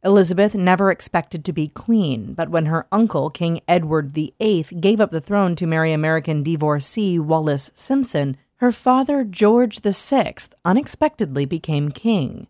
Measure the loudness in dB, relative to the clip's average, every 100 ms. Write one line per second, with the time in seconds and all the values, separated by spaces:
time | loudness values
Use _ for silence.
0 | 4 4 4 4 2 2 2 4 2 0
1 | -2 -4 -4 -8 -6 -4 -4 -6 0 0
2 | 2 -2 -6 -8 -2 0 0 -2 -2 0
3 | 0 0 -4 -4 -2 -2 0 0 2 -2
4 | -2 -4 -6 _ 0 0 -2 -2 0 2
5 | 2 0 -2 0 0 0 0 0 2 0
6 | 0 0 0 -2 -2 0 0 0 -2 -2
7 | 0 0 0 0 0 -2 -4 -10 -2 -2
8 | 0 -2 -2 -6 _ _ 0 0 2 2
9 | 2 0 -2 2 4 4 2 0 -2 -2
10 | 0 0 -2 -6 -14 _ 0 0 0 -2
11 | -2 -2 -4 -2 -2 -4 -2 -2 -2 -2
12 | 0 0 -2 -8 -18